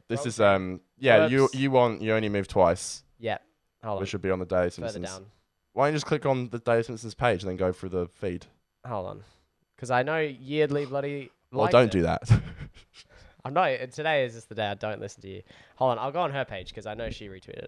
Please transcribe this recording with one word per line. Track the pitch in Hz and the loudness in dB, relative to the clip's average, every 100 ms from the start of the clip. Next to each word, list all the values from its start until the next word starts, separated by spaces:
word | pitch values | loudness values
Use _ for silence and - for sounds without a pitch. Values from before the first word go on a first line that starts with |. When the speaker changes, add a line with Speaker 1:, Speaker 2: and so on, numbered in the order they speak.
| _ | _
Speaker 1:
this | 117 | -4
Speaker 2:
Wrong | 139 | -4
Speaker 1:
is, | 107 | 4
Speaker 2:
thing. | 104 | 4
Speaker 1:
um, | 98 92 90 - _ | 6 2 -8 -14 _
yeah, | 131 - 113 | 6 6 6
you, | 135 | 4
Speaker 2:
Whoops. | 135 131 | 2 2
Speaker 1:
you | 135 | 2
want, | 131 123 107 | 4 4 2
you | 110 | 0
only | 110 107 | 0 2
move | 101 95 | -2 0
twice. | 101 87 90 - - - _ | 4 4 4 -4 -12 -18 _
Speaker 2:
Yeah. | 113 104 - _ _ _ | -6 -6 -8 _ _ _
Hold | 113 98 | -8 -6
on. | |
Speaker 1:
Which | 95 | -4
should | 98 | -4
be | 95 | -2
on | 92 | -2
the | 90 | 0
Daily | 92 90 | 0 0
Speaker 2:
Further | - 117 | -2 -8
Speaker 1:
Simpsons. | 104 95 | -8 -10
Speaker 2:
down. | 95 98 _ _ _ _ | -12 -16 _ _ _ _
Speaker 1:
Why | - 139 | -2 0
don't | |
you | 151 | 0
just | - | -2
click | 151 139 | -2 0
on | 131 123 | -2 -2
the | 117 | -6
Daily | - 117 | 0 2
Simpsons | 117 113 113 | 0 -8 -12
page | - 123 95 | -2 0 0
and | 95 | -2
then | 92 | -2
go | 92 | -2
through | 90 95 | -2 -6
the | 90 87 | -4 -6
feed? | - 98 90 - _ _ _ 123 | -6 -6 -6 -10 _ _ _ -12
Speaker 2:
Hold | 110 92 | -10 -8
on. | 101 98 _ _ _ _ _ | -12 -18 _ _ _ _ _
'Cause | 123 | -2
I | 123 | 0
know | 131 156 | 0 0
Yeardley | 151 127 131 151 151 143 143 | -2 -6 -6 0 2 2 -2
bloody | 139 143 143 131 _ _ | -4 -4 -6 -10 _ _
Speaker 1:
Well, | 127 | -2
Speaker 2:
liked | - | 6
Speaker 1:
don't | 120 120 | 6 6
Speaker 2:
it. | |
Speaker 1:
do | 98 | 4
that. | 82 82 - 113 - - - - _ | 2 0 4 2 2 -12 -16 -18 _
<laughs> | - - - - _ | -20 -20 -20 -20 _
Speaker 2:
I'm | 131 | -4
not, | 151 175 127 127 | 0 0 0 -6
today | 139 156 151 127 | -6 -2 0 0
is | 113 | -4
just | - | -14
the | 107 | -4
day | 104 | -4
I | 101 | -4
don't | 107 107 | -6 -8
listen | 101 - | -10 -14
to | 95 | -16
you. | 95 - - - _ | -16 -18 -20 -20 _
Hold | 131 | 0
on, | 117 | 0
I'll | 131 | -2
go | 151 | -2
on | 170 | -2
her | 139 127 | -2 -6
page | 101 92 | -8 -12
'cause | - 104 | -12 -12
I | |
know | 107 113 | -8 -8
she | - 104 | -10 -14
retweeted | 95 - - | -16 -16 -14